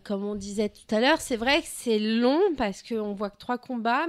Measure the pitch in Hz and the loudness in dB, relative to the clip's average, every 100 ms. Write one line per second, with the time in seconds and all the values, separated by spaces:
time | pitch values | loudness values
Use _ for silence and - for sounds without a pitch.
0 | - 202 202 208 196 202 208 - - 214 | -4 -4 -4 -6 -8 -2 -2 -4 -2 2
1 | 262 320 - 226 233 302 320 - 240 214 | 4 2 0 -2 2 2 0 -8 0 0
2 | 214 226 240 302 403 285 214 190 - 220 | 2 2 4 4 2 2 -2 -4 -6 -4
3 | 208 202 208 - - 247 - 247 226 247 | -4 -4 -6 -8 -6 -6 -4 -4 0 0